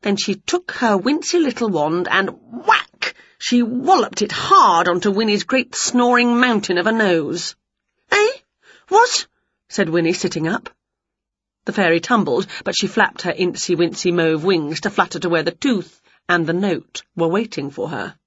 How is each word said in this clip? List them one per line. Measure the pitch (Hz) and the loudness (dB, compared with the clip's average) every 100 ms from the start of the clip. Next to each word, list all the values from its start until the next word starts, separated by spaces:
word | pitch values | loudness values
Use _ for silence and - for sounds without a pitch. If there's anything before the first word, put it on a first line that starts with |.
Then | 214 202 | -2 -2
she | - | -2
took | 196 - 359 359 | -4 -2 -4 -4
her | - 240 202 | -4 0 2
wincy | 208 302 - 349 | 2 -2 0 0
little | 302 - 233 | 0 0 -2
wand | 175 151 170 180 | 0 0 -2 0
and | 180 196 - _ 233 - | 0 -2 -6 _ -12 0
whack! | 453 - _ - - - _ | 0 0 _ -12 -12 -20 _
She | - 247 | 0 2
walloped | 233 247 269 370 226 - | 2 -2 2 4 2 -2
it | 202 | -4
hard | - - 381 254 170 175 | -4 4 6 6 4 2
onto | 175 208 | 2 0
Winnie's | 196 220 208 | 0 2 0
great | - 262 254 - | 0 -2 -2 -4
snoring | - 247 247 240 240 240 | -2 2 4 4 4 2
mountain | 254 220 202 180 | 2 0 0 0
of | 185 | 0
a | |
nose. | 226 214 170 147 165 - - _ _ _ _ _ | 0 2 2 0 -6 -8 -14 _ _ _ _ _
Eh? | 403 427 539 _ _ _ - _ | 0 0 -2 _ _ _ -20 _
What? | 392 466 - - _ _ _ _ | 2 4 0 -6 _ _ _ _
said | - 185 | -4 0
Winnie, | 165 165 | 2 0
sitting | 185 180 165 160 | 0 -2 -4 -4
up. | 196 - _ _ _ _ _ _ _ _ _ - | -4 -8 _ _ _ _ _ _ _ _ _ -8
The | |
fairy | 208 180 165 | 0 2 2
tumbled, | - 247 160 127 190 - | 2 0 2 0 -2 -8
but | - 180 | -6 -4
she | 190 | -2
flapped | - 208 - | 0 0 0
her | 180 | -8
incy-wincy | - 180 - - 170 170 - 165 | -2 -4 -4 -4 0 0 -2 -2
mauve | 175 165 160 | 0 0 0
wings | 165 185 147 160 | 0 0 0 -6
to | 208 | -6
flutter | 202 180 175 | -2 -2 0
to | 175 | -2
where | 165 | 0
the | 156 | -2
tooth | - 285 220 165 _ _ _ _ | -4 -2 -2 -4 _ _ _ _
and | 175 160 | 0 0
the | |
note | 175 202 160 - - - | 0 0 -2 -6 -20 -16
were | - 165 | -2 0
waiting | 185 226 - 139 | 0 -4 -6 -10
for | 143 - | -8 -8
her. | 147 98 - | -6 -10 -12